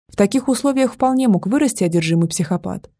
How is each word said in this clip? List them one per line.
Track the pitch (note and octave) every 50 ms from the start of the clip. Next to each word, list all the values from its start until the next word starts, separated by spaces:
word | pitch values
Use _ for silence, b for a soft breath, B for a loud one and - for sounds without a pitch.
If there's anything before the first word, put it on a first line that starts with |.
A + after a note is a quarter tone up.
| _ _
В | -
таких | - - D4+ - C4+ C4 C4+
условиях | B3+ B3 - C#4+ C4 C4+ C4 B3 -
вполне | - C4 C4 C4 C4 C4 A#3+
мог | G3 F3 - F#3+
вырасти | A#3+ C#4+ D4+ B3 - - F#3+
одержимый | E3+ E3+ E3+ D#3+ D#3+ E3+ E3 E3+ E3
психопат, | - - E3+ - F#3 F3 - F#2 - - - - _ _